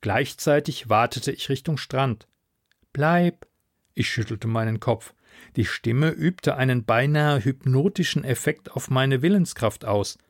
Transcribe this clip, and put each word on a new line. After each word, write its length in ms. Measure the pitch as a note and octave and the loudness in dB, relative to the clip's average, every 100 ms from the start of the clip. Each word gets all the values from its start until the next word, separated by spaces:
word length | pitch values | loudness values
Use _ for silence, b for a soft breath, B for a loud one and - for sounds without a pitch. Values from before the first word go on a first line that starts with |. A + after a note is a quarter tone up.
Gleichzeitig 880 | - G2+ C3+ - - D3 D3 D3 - | -2 -2 -2 -4 2 2 2 -6 0
watete 440 | G#2+ A#2+ - B2+ | 2 2 0 -6
ich 160 | C3+ - | -6 -4
Richtung 280 | C3+ - D3+ | -4 -2 -4
Strand. 500 | - C3 C3+ A2 _ _ _ _ _ _ _ | -4 -2 -2 -2 _ _ _ _ _ _ _
Bleib! 540 | - D3+ E3+ F3 E3+ - _ _ _ _ | -2 2 4 2 0 -12 _ _ _ _
Ich 160 | - A#2+ | -4 -4
schüttelte 380 | - A2 A2+ A2+ | -2 -4 -4 -4
meinen 320 | A2+ A2+ A2 | -2 -2 -2
Kopf. 340 | - A2+ - _ B B B - | -2 -2 -4 _ B B B -2
Die 80 | |
Stimme 460 | G#2+ - - B2 D#3 | -2 -2 -2 0 0
übte 460 | D#3 D#3+ F3+ - C#3 | 0 -2 -2 -2 0
einen 280 | C3 B2+ | 0 0
beinahe 600 | A2+ A2+ C3+ D3+ D3+ C#3+ | 2 2 2 2 2 2
hypnotischen 800 | B2 C3+ - C3 D#3+ G3 F3+ - | 0 -2 0 2 2 0 -2 -2
Effekt 480 | C3 B2+ - D3+ - | -2 -2 -2 -4 -6
auf 180 | - - | -10 -2
meine 320 | C3 C3+ C3+ | 0 2 2
Willenskraft 640 | D3 G3+ F3 - A2+ - | 2 2 2 0 -2 -2
aus. 340 | - G#2 G2 - _ | -2 -2 -2 -8 _